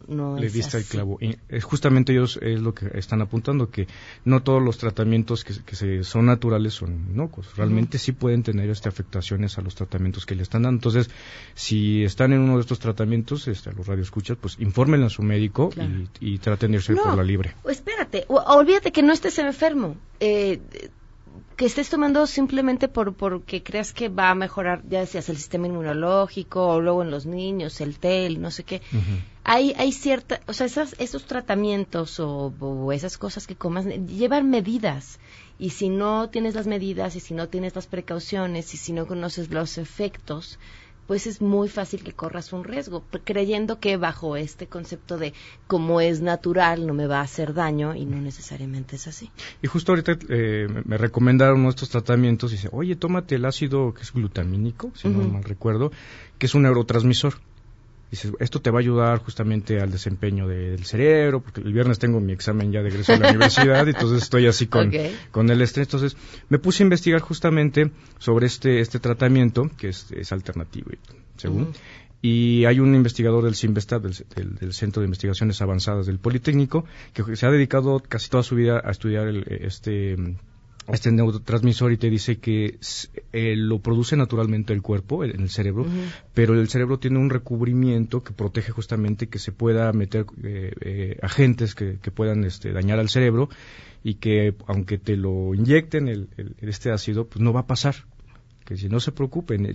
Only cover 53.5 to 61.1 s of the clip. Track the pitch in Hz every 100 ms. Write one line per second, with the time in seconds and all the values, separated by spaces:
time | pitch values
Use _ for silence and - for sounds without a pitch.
53.5 | - 143 135 127 - - 127 107 - 87
54.5 | 95 113 117 247 - 190 196 98 101 101
55.5 | 98 113 110 143 - - - - - 131
56.5 | 147 135 123 117 117 120 120 143 - -
57.5 | - - - - - - 107 104 104 123
58.5 | 147 123 117 123 120 117 117 117 - 110
59.5 | 107 101 107 98 95 101 95 104 98 95
60.5 | 92 90 92 90 110 143